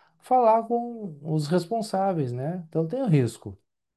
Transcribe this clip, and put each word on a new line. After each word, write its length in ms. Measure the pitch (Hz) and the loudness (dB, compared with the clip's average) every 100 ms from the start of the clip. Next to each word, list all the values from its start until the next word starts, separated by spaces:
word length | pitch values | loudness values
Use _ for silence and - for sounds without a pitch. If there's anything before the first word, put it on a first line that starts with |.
| _ _ | _ _
falar 440 | - 254 233 226 | 0 4 6 4
com 540 | 220 233 240 233 202 143 | 2 -2 -4 -8 -10 -10
os 240 | 156 156 147 | -2 -2 0
responsáveis, 840 | 180 170 226 214 190 196 170 127 | 0 0 -4 -2 -2 0 0 -2
né, 320 | 123 143 185 165 | -4 -6 -6 -6
então 200 | 160 160 | -4 -2
tem 140 | 254 | -2
o 60 | 254 | 2
risco, 500 | 151 117 - 101 98 _ _ _ | 4 2 -2 -14 -18 _ _ _